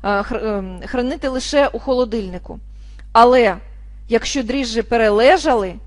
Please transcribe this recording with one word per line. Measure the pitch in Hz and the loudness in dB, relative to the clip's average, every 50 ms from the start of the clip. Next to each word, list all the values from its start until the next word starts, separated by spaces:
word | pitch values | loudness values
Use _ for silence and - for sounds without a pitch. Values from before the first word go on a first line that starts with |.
а, | - 196 202 202 | -2 -2 -2 -2
хр-, | 202 - 247 269 220 | -2 -4 -6 -6 -4
ем, | 220 208 202 190 190 185 180 180 | -4 -6 -6 -6 -10 -12 -14 -12
хранити | - - 254 247 254 302 - - 269 | -6 -4 -4 -2 -2 -4 -4 -6 -6
лише | 262 254 254 - - 285 277 | -6 -6 -6 -2 0 2 2
у | 262 - 415 | 2 -2 -6
холодильнику. | - 277 262 247 254 226 214 233 202 185 180 180 - - - - - - - - - - - - - - | -4 -2 -2 -2 -2 -2 -4 -8 -6 -8 -10 -12 -14 -14 -18 -18 -18 -20 -20 -20 -20 -20 -20 -20 -20 2
Але | - 226 233 247 254 262 240 208 180 196 - - - - - - - - - - | 6 6 6 8 8 6 4 2 0 -2 -10 -18 -20 -20 -20 -20 -20 -20 -6 -2
якщо | 226 226 - - - 285 247 | -2 -2 0 -2 -4 -4 -4
дріжджі | 214 254 277 269 233 220 233 | -2 -4 -4 -4 -4 -4 -4
перележали | 226 - 240 233 220 214 202 208 233 269 359 370 - 320 262 226 196 185 170 - - | -2 0 0 2 2 4 4 6 6 6 6 4 2 0 0 0 0 -4 -8 -12 -18